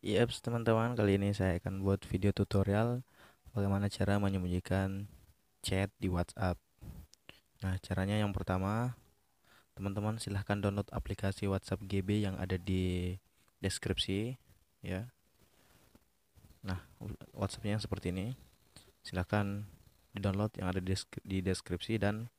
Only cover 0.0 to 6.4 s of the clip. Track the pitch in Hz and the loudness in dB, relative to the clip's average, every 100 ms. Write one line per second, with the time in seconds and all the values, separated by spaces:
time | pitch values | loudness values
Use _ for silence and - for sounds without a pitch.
0 | 92 101 120 - - 117 113 110 117 120 | 2 4 4 0 -2 0 4 4 4 4
1 | 101 98 101 101 92 87 92 95 98 98 | 6 6 4 2 2 2 -2 0 2 2
2 | - 98 101 - 98 98 98 101 117 123 | 2 2 2 2 2 4 4 2 2 -2
3 | - _ - _ - 104 101 98 101 - | -6 _ -20 _ -8 -2 2 2 0 0
4 | 98 101 98 98 90 90 - 95 95 98 | 2 4 2 0 0 -2 2 0 2 -2
5 | 101 - - _ _ _ - 95 98 _ | -8 -14 -20 _ _ _ -2 0 0 _
6 | 95 87 87 - | 0 0 -2 0